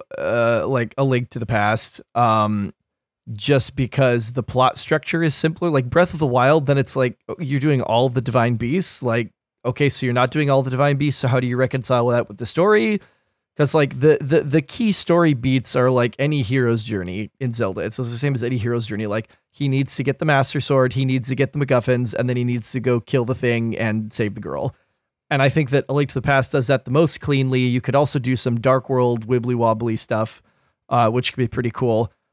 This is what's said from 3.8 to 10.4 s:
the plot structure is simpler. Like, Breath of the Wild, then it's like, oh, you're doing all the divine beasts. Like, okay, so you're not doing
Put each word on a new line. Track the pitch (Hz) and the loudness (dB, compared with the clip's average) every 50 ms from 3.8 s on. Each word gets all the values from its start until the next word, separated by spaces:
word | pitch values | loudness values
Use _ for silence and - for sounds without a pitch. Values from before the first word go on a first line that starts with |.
| 131 - - 139 135 127 120 117 110 113 120 | -4 -2 0 2 2 2 2 0 -2 -4 -6
the | 131 107 | -6 -6
plot | - - 127 127 127 - - | -2 0 2 2 2 0 -2
structure | - - 160 151 - - - 165 165 | -2 -2 -2 -2 -2 -2 -2 0 0
is | 156 - | 0 0
simpler. | - - 160 160 - 175 170 | 0 0 -2 -2 -2 -2 0
Like, | 151 135 123 123 | 0 0 0 2
Breath | - 165 180 - - | 2 2 2 2 0
of | 151 | -2
the | 156 | -2
Wild, | 131 123 127 123 135 156 160 139 | 0 2 4 4 4 4 4 2
then | 139 139 139 | 2 2 2
it's | 131 - - | 0 0 0
like, | 135 127 127 - - _ - | 0 -2 -2 -2 -6 _ -12
oh, | - - | -10 -8
you're | 170 131 143 135 | -6 -4 -2 0
doing | 135 156 143 127 - | 0 0 0 0 0
all | - 113 117 131 131 | 0 2 2 2 2
the | 120 127 113 | 0 -2 -2
divine | 127 113 127 113 120 120 | 0 2 2 2 2 0
beasts. | 110 120 117 151 190 175 - - - 131 | 0 -2 -2 -2 -2 -2 -2 -4 -4 -2
Like, | 120 113 120 113 104 - _ _ _ _ _ - | -2 -2 -2 -2 -4 -10 _ _ _ _ _ -6
okay, | 123 120 - 147 135 | -6 -2 0 0 0
so | - - 135 | 0 0 -2
you're | 123 120 | 0 2
not | 123 127 127 | 2 0 2
doing | - 151 | 0 0